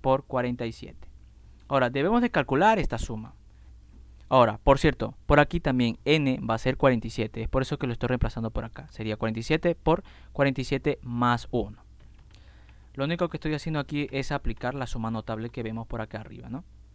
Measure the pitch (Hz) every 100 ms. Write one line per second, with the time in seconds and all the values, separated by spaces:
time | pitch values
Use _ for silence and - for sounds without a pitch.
0 | 135 135 - 131 123 123 117 113 - -
1 | - - - - - - - 139 123 135
2 | 156 233 240 165 135 131 196 220 139 117
3 | - 110 113 - - - - - - -
4 | - - - 131 117 107 - 139 160 -
5 | 113 - - 147 147 170 147 127 120 113
6 | - 156 139 127 113 113 131 131 139 123
7 | 110 - 107 - 113 131 131 147 131 117
8 | 123 127 - - 113 117 113 123 139 -
9 | 110 107 113 110 117 160 175 165 - 160
10 | - - - - 139 131 127 135 151 139
11 | 123 120 123 120 - 120 104 107 - -
12 | - - - - - - - - - -
13 | 139 170 175 151 160 151 - 156 139 147
14 | 147 135 135 143 - - 123 139 123 127
15 | 113 113 110 110 117 120 110 113 113 117
16 | 110 - - 113 120 127 - - -